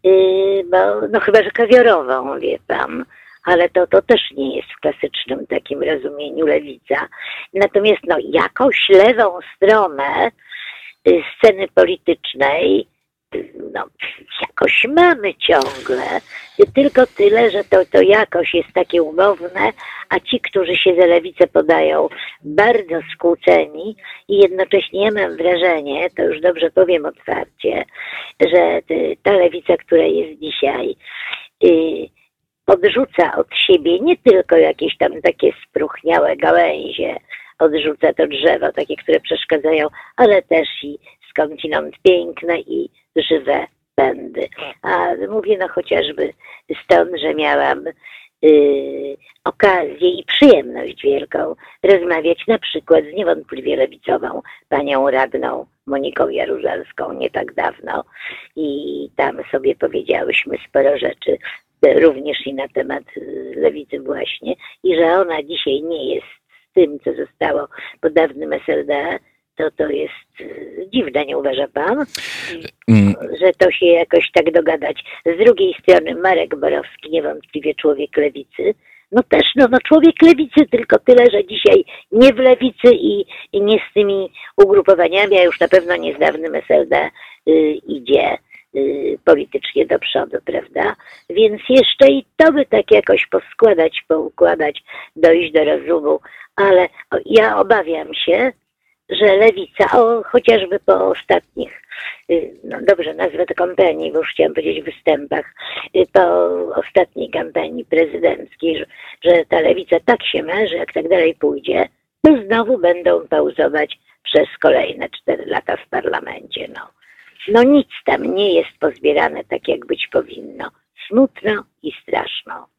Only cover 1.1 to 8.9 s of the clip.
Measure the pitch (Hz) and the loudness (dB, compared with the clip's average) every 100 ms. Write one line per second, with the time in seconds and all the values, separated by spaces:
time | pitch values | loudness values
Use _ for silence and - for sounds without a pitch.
1.1 | 214 214 214 196 220 226 247 240 180 127 | -2 2 2 2 -2 4 6 6 2 0
2.1 | 131 131 139 135 - - - 67 78 - | -4 -6 -6 -6 -6 -6 -6 -4 -8 -12
3.1 | - - _ - 175 175 - 175 190 - | -20 -20 _ 0 2 2 0 2 0 2
4.1 | 226 - 139 135 - - - 151 - 147 | 0 0 -8 -6 -8 -12 -8 -8 -6 -8
5.1 | - - 139 147 139 - 143 143 151 139 | -8 -10 -10 -8 -8 -8 -6 -4 -4 -6
6.1 | 143 147 151 156 151 147 127 _ 139 - | -10 -10 -4 0 0 -4 -20 _ -6 -6
7.1 | - - - - 190 196 202 214 196 170 | -14 -16 -16 -8 -2 0 2 0 0 -2
8.1 | 160 107 156 180 - 262 - - | -4 -2 -2 -2 0 0 0 4